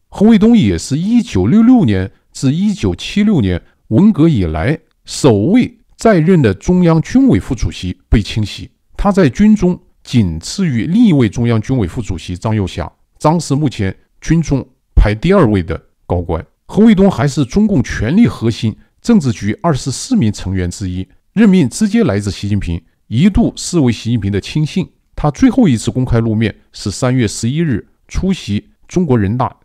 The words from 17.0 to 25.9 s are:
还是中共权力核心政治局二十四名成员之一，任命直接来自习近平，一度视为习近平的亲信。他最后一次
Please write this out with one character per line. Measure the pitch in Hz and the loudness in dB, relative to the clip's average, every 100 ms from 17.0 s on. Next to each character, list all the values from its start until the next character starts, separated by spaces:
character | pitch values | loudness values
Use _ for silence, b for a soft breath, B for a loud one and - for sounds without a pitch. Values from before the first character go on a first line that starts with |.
| 196 | 2
还 | - 139 | 2 -2
是 | 151 | -2
中 | 131 196 214 | -2 0 0
共 | 180 | 0
权 | - - 107 185 | -2 -4 -2 2
力 | 240 | 2
核 | - 110 | 2 -4
心 | 113 113 - b b | -2 -4 -6 b b
政 | - 220 | 0 2
治 | 135 | 2
局 | 104 98 - | -2 -6 -4
二 | 170 | -2
十 | 135 - | -2 -4
四 | 131 - 240 | -10 -4 0
名 | 110 | 0
成 | - 92 | -2 -6
员 | 95 87 | -4 -4
之 | - 95 | -6 -8
一， | 90 - _ _ | -8 -10 _ _
任 | 190 226 | 0 4
命 | 185 123 | 4 2
直 | - 220 | -2 -2
接 | 233 | 0
来 | 180 101 | 0 0
自 | 101 | -4
习 | 87 101 | -6 -4
近 | 101 | -4
平， | 87 85 - _ _ | -4 -8 -10 _ _
一 | 107 196 | 0 2
度 | 214 233 - | 2 0 -2
视 | - 175 | -4 0
为 | 127 | 0
习 | 107 107 | -2 -4
近 | 120 | -4
平 | 98 | -2
的 | 98 | -4
亲 | - 151 156 | -4 -4 -4
信。 | 185 151 _ _ - | -4 -6 _ _ -4
他 | 151 | -4
最 | - 262 | 2 2
后 | 269 208 | 4 2
一 | 113 | 0
次 | - | -2